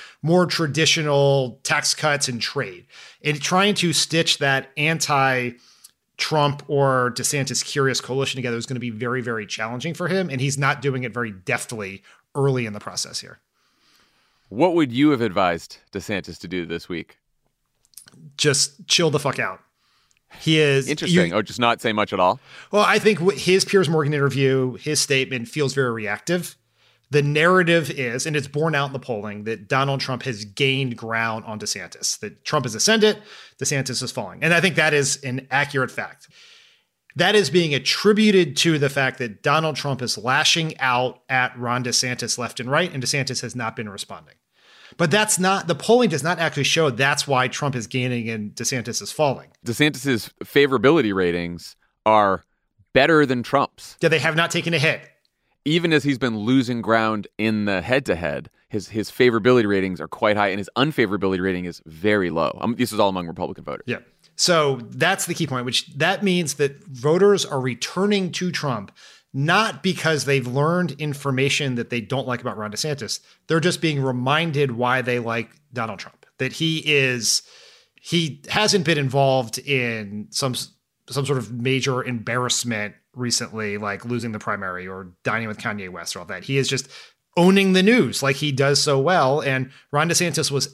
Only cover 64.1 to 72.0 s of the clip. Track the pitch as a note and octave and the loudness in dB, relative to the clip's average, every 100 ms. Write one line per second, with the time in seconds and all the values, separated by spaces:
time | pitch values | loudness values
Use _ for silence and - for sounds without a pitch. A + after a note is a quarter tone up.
64.1 | _ _ - - E3 D3 C3 A2 B2 D#3+ | _ _ -4 0 2 2 -2 -6 -2 0
65.1 | F#3+ - D3+ D#3+ B2+ B2 A#2+ - C#3 D#3+ | 0 -4 -4 -4 -4 -2 -4 -4 -2 0
66.1 | F#3+ G3+ F3+ D#3 - C#3+ C#3+ - B2+ C#3+ | 0 0 0 0 0 -2 -2 -18 -4 0
67.1 | F3 G3+ G3 - C#3+ B2+ A#2 - - G3+ | 4 6 4 0 -4 -4 -4 -6 -2 0
68.1 | G#3 F3+ - F3+ - D3 A2+ F#2+ - - | 0 -2 -4 -4 -4 -4 -6 -8 -18 -20
69.1 | - _ C3+ D3 F#3 A3 C3+ F#3+ E3+ D#3+ | -20 _ -4 2 4 2 -2 -4 -2 0
70.1 | D#3 A2+ C#3 A#2+ B2+ D3 F3 F3 - D3+ | 0 2 0 0 0 0 0 -2 -4 -8
71.1 | C#3+ C#3 C3 C#3 - C#3+ B2 A2+ A#2+ | -6 -4 0 0 0 -2 -4 -4 -6